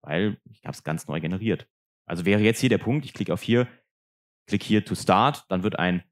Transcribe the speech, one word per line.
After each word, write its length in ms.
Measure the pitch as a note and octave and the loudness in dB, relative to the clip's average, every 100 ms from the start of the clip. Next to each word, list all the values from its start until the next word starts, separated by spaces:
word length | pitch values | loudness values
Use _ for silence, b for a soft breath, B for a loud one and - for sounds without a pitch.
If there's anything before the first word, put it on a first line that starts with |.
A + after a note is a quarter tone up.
weil 360 | C#2+ D#2+ G#2 G2+ - | -4 0 0 -2 -12
ich 140 | - | -16
habe 100 | - | -14
es 100 | - | -10
ganz 240 | - D#2+ - | -6 -6 -4
neu 120 | D#2 | -6
generiert. 460 | D#2+ F#2 A2 E2+ - _ _ _ _ | -4 -4 -2 -2 -4 _ _ _ _
Also 180 | E2+ | -4
wäre 180 | F2 G#2 | 2 4
jetzt 180 | G#2+ A2+ | 4 2
hier 80 | B2+ | 2
der 100 | G#2 | 2
Punkt, 260 | - C#3+ | 0 -2
ich 100 | D3 | -4
klicke 180 | - G2+ | -8 -4
auf 100 | F2 | -4
hier, 240 | - A#2 B2 - _ _ _ _ _ _ _ | 2 2 2 -6 _ _ _ _ _ _ _
klicke 180 | G2+ | -4
hier 200 | - G#2+ | 2 0
to 100 | G2+ | 2
start, 520 | F2+ - F#2+ B2+ D3 _ | -4 2 4 4 0 _
dann 160 | F#2 | -2
wird 140 | G2 - | -2 0
ein 260 | F2+ F2+ - | 0 0 -4